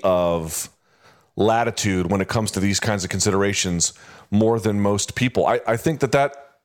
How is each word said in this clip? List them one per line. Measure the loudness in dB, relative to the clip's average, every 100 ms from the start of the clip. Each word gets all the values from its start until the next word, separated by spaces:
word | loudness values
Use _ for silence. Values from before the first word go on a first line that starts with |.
of | 2 2 2 0 -4 -8 -10 _ _ _ -20 _ _ 0
latitude | 2 2 0 -2 0 0 0
when | 0
it | 0
comes | -2 -2
to | 0
these | 0 0
kinds | 0 -2
of | -2
considerations | -2 0 2 0 0 -2 -2 -2 -6 -20 -20 -4
more | 0 2 2
than | 0 0
most | 0 0 -2
people. | -2 -2 0 0
I, | 0 0
I | 0
think | 0 0
that | 0
that | 2 2 -2 -20 _